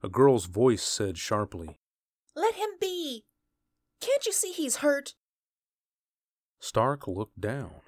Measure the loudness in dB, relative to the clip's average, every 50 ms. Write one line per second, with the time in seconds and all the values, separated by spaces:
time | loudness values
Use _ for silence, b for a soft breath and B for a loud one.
0 | -8 -2 4 6 6 8 6 6 2 -2 0 4 4 4 4 4 0 -4 -2 -2
1 | -2 -4 -4 -6 -4 -2 -2 -2 -2 -4 -6 -12 -12 -12 -14 _ _ _ _ _
2 | _ _ _ _ _ _ _ 0 0 0 0 0 -4 -6 -4 -4 -4 -4 -2 -4
3 | -4 -6 -6 -8 _ _ _ _ _ _ _ _ _ _ _ _ _ _ _ _
4 | -2 0 2 2 2 0 0 0 -2 -2 -2 -4 -2 -2 -2 2 4 2 2 2
5 | -2 -8 -16 _ _ _ _ _ _ _ _ _ _ _ _ _ _ _ _ _
6 | _ _ _ _ _ _ _ _ _ _ _ _ -14 -4 0 2 2 2 0 -2
7 | -4 -6 -6 -6 -6 -8 _ -6 -6 -4 -4 -6 -8 -10 -14 -18 -20